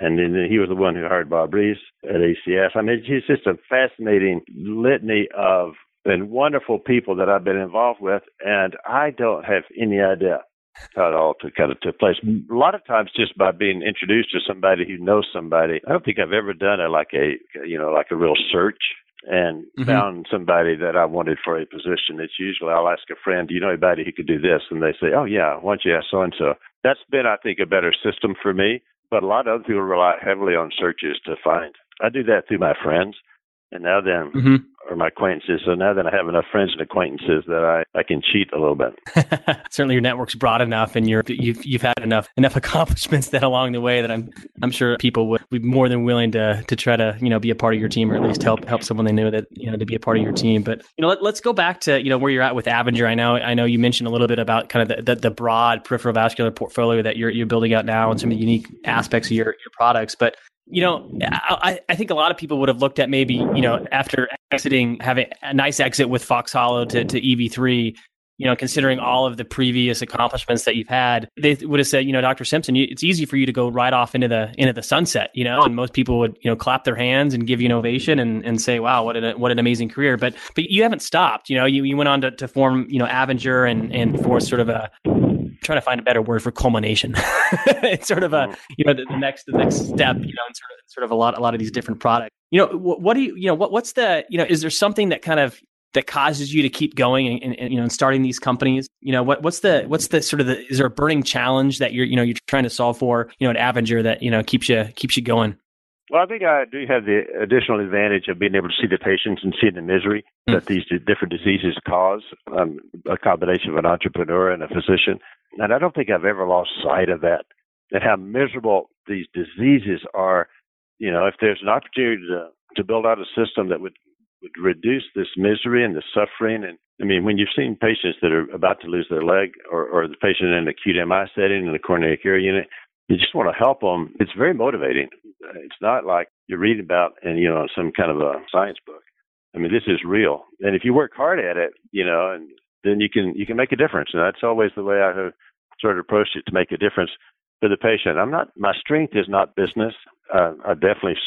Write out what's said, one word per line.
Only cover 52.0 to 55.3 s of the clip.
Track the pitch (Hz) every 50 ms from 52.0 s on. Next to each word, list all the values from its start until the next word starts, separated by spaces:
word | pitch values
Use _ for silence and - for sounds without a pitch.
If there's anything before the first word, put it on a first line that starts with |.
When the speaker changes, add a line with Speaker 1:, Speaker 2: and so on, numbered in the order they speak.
| 123
Speaker 2:
you | 139
know, | 131 127
where | 135 139 135
you're | 127 131
at | 131 127
with | 123 113
Avinger. | 117 117 117 120 123 120 117 120
I | 113 113
know, | 117 117 120 120
I | 120 120 120 120
know | 120 120
you | 120 120 117
mentioned | 120 123 120 - 123 117
a |
little | 117 120 120 117
bit | 120 117
about | 113 110 113 113 - -
kind | - 120 113 104
of | 113
the, | - 120 123 123
the, | 117
the | - 113